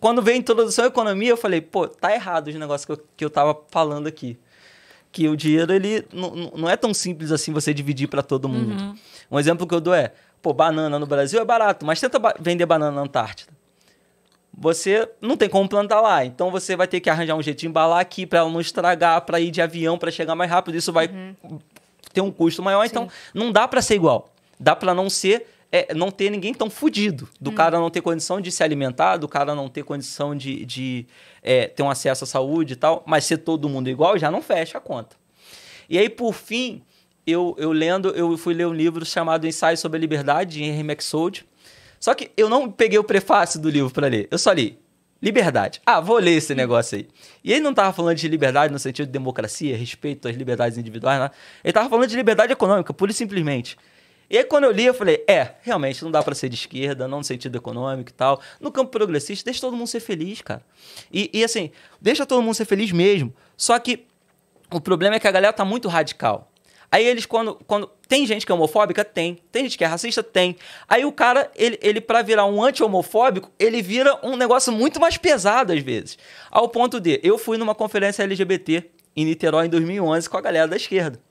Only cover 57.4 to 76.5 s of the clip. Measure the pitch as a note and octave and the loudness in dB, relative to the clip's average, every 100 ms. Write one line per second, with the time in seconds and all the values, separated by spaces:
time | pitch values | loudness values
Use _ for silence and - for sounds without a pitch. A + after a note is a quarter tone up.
57.4 | C3 B2 A#2+ A#2 C3 C3+ A#2+ _ B2+ C3+ | -8 -10 -8 -8 -6 -6 -10 _ 0 0
58.4 | - - C#4+ C4 C4 A#3 G#3 D3+ - G3 | -4 -12 -8 -4 -2 0 -2 -2 -4 -10
59.4 | - B3 B3+ A#3+ A#3 A#3 A3+ F#3 E3+ G#3+ | -8 -6 -6 -8 -8 -8 -6 -8 -6 -10
60.4 | - A2+ _ _ - - - F3 G#3 G#3 | -12 -14 _ _ -20 -20 -8 -6 -4 0
61.4 | A3+ A3+ D#3+ - - _ - B3 C#4 B3+ | 0 0 -6 -10 -20 _ -2 0 2 0
62.4 | A3+ A3 A3 G3 A3 F3 F#3 G3+ B2+ - | 0 -2 -2 -2 0 2 4 4 0 -6
63.4 | _ _ - A#3 A#3+ B3 _ _ _ _ | _ _ 0 0 0 -6 _ _ _ _
64.4 | _ _ _ F3 D3+ F#3 F#3+ G#3+ G#3+ F#3 | _ _ _ -8 0 2 2 2 4 4
65.4 | G3 G#3+ F#3+ A#3 A3+ E3 D3 - B2 G#2 | 4 2 -2 -2 0 0 -2 -2 -2 -2
66.4 | - _ _ _ _ F#3+ A#3 A#3+ - A#3 | -6 _ _ _ _ 2 4 0 -2 -2
67.4 | A3 - _ G#3 G3+ _ _ C4+ C#4 G#3+ | -2 -6 _ -4 -4 _ _ 0 2 -2
68.4 | - F3 D#3+ A3 G3+ F3 G#3 - E3+ F3 | 0 2 2 2 2 0 -4 -2 -4 -6
69.4 | _ A#3 C4 - E3 E3 A#3 A#3 A3 F#3+ | _ -4 -4 -2 -2 -2 -4 -4 -2 2
70.4 | F3+ F3+ - - - A3+ C#4+ C#4+ A#3+ B3 | 0 -2 -14 -20 0 2 2 2 4 4
71.4 | - - A#3 A#3 - G#3+ A3 A3+ G#3 A3 | 0 0 0 2 0 0 2 0 2 2
72.4 | G3+ G3+ A#3+ C4 A3 F#3+ E3 A3 B3+ F#3+ | 2 4 2 2 0 0 0 2 2 2
73.4 | - _ A3 A3+ F#3 A3+ C#4 C#4 A3+ B3+ | -8 _ 0 0 -2 2 2 2 -2 -2
74.4 | B3 B3 B3+ A3 C4 D#4+ E4 D#4 F4 C#4 | 2 4 2 0 0 2 0 2 2 2
75.4 | F#3+ A3+ A#3+ E3 C3 A#2 - - - - | 2 2 2 0 -2 -6 -8 -16 -20 -20
76.4 | - | 0